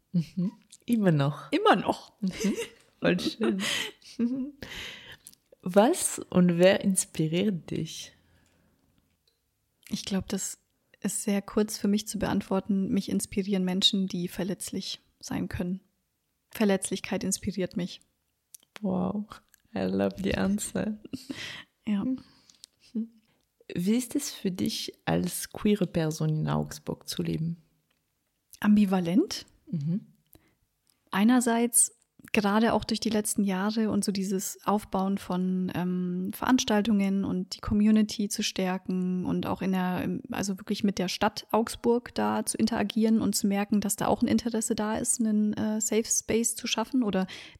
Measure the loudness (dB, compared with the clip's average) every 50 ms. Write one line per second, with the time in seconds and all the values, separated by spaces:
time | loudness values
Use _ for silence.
0 | _ _ -2 -2 -2 -2 -4 -4 -4 -4 -4 -8 _ _ -20 -12 -4 -2 0 2
1 | 4 4 4 4 4 2 0 -4 -6 -2 0 2 6 6 6 6 4 0 -2 -4
2 | -4 -20 _ -6 -4 -4 -4 0 0 0 0 -2 -4 -8 -10 -20 _ _ _ -2
3 | 0 2 2 2 0 -4 -2 0 0 0 0 0 -2 -2 -2 -4 -4 -8 -10 _
4 | -20 -12 -4 -2 -2 -2 0 -2 -6 -6 -8 -12 -14 -14 -12 -12 -12 -12 -14 -16
5 | -18 -20 -20 -20 -20 -20 -20 _ _ _ -18 _ -4 2 4 6 6 6 4 2
6 | -2 -4 -4 -6 -6 0 2 4 4 6 6 6 6 6 6 4 2 0 0 0
7 | 0 -4 -2 -2 -2 0 2 0 0 0 0 -2 -6 -6 -6 -4 -6 -6 -8 -12
8 | -14 -16 -18 _ _ _ _ _ _ _ _ _ _ _ _ _ _ _ _ _
9 | _ _ _ _ _ _ _ _ _ _ _ _ _ _ _ _ -14 -8 -8 -8
10 | -6 -4 -4 -4 -4 -4 -6 -6 -6 -6 -10 -12 _ _ _ _ _ _ _ _
11 | -6 -4 -4 -4 -2 0 -2 -2 -2 -2 0 0 0 0 -2 -2 0 2 2 0
12 | 0 -4 -6 -4 -2 0 0 -2 -2 0 -2 -2 0 0 -2 0 0 0 -2 -2
13 | -2 -2 -2 -4 -4 -4 -4 -4 -2 0 0 0 0 0 0 2 2 2 2 2
14 | -2 -2 -2 -4 -6 -6 -4 -4 -4 -4 -4 -6 -8 -8 -8 -8 -8 -8 -12 -14
15 | _ _ _ _ -12 -8 -6 -6 -6 -4 -4 -4 -4 -4 -4 -6 _ _ _ _
16 | _ _ _ _ _ _ _ _ _ _ -2 0 2 4 4 2 0 -2 -6 -6
17 | -6 -4 -4 -2 -2 -2 -4 -4 -4 -4 -4 -2 -4 -4 -2 -4 -6 -6 -8 -12
18 | _ _ _ _ _ _ _ _ _ _ -20 -20 _ _ -14 -6 -4 -2 0 0
19 | 0 -2 -2 -4 -6 -8 -12 -20 _ _ _ -20 _ _ -6 -4 -4 -2 0 0
20 | 0 0 -2 -2 -2 -2 0 0 0 0 0 -2 -4 -4 -4 -4 -4 -4 -6 -8
21 | -10 -12 -12 -12 -10 -10 -14 -12 -12 -12 -14 -14 -18 _ _ _ -4 -2 -2 -2
22 | 0 -2 -4 -6 -8 _ _ _ _ _ -20 _ -20 -20 _ _ _ _ -6 -6
23 | -6 -8 _ _ _ _ _ _ _ _ _ _ _ -10 -6 -4 0 2 2 2
24 | 0 0 -4 -4 -4 -4 -8 -4 -4 -4 -2 -2 -2 -4 -4 -4 -8 -10 -12 _
25 | -4 0 0 0 0 -2 -4 -6 -8 -10 -8 -2 2 2 2 2 2 0 0 0
26 | 0 0 -2 0 0 0 0 0 0 0 0 0 -2 -2 -6 -12 -8 -8 -8 -8
27 | -8 -10 -6 -4 -2 -2 -2 -2 -2 -4 -4 -6 _ _ _ _ _ _ _ _
28 | _ _ _ _ _ _ _ _ _ -20 -10 -2 4 6 6 6 6 6 4 2
29 | 2 4 4 4 2 2 -2 -8 -10 _ _ _ _ -6 -4 -4 -2 0 -2 -2
30 | -4 -8 _ _ _ _ -20 -20 _ _ _ _ _ _ _ _ _ _ _ _
31 | _ -4 0 4 6 6 6 6 4 4 2 2 2 2 4 2 2 2 0 _
32 | _ _ _ _ -8 0 0 2 2 4 4 4 4 4 4 2 0 0 -2 -2
33 | 0 0 0 0 0 0 0 0 0 0 0 0 0 0 0 0 0 2 2 0
34 | 0 0 0 -2 -2 -2 -2 -2 -4 -6 -10 -6 -2 0 0 0 0 -2 -2 -2
35 | 0 0 -2 -2 -2 -4 -2 -2 0 0 0 0 -2 -2 -2 -2 -2 -2 -2 -2
36 | -2 -2 -2 -4 -4 -6 -6 -2 2 4 4 4 4 4 2 2 4 4 4 4
37 | 4 2 2 0 0 0 0 -2 -2 -4 -8 -8 -4 0 2 4 6 6 6 6
38 | 4 2 0 -4 -4 -4 -2 -4 -4 -4 -2 -2 -2 -2 -2 -4 -4 -4 -2 -2
39 | -2 -2 -2 -2 -2 -2 -2 -2 -2 -2 -4 -2 -2 0 0 0 0 0 -2 -2
40 | -2 -4 -4 -6 -6 -6 -4 -4 -4 -4 -4 -6 -4 -4 -4 0 0 0 0 0
41 | -2 -2 -2 0 0 0 -2 -2 -8 0 0 0 0 0 -4 -2 0 2 2 2
42 | 0 -4 -4 -2 0 0 0 -2 -2 -4 -2 0 0 0 2 0 -2 0 0 2
43 | 2 4 4 4 2 2 0 0 0 0 2 0 0 2 0 0 0 0 -2 -2
44 | 0 0 0 2 2 2 2 0 0 -2 -4 -4 -2 -2 -2 -2 -2 -2 -2 -4
45 | -2 -2 0 0 2 2 2 2 2 2 0 -2 -2 -2 -2 -2 -2 0 0 0
46 | 2 2 0 0 0 2 2 2 2 0 -2 -4 -4 -4 -2 -2 -2 0 0 0
47 | 2 2 2 0 0 -2 -4 -14 -16 -18 -20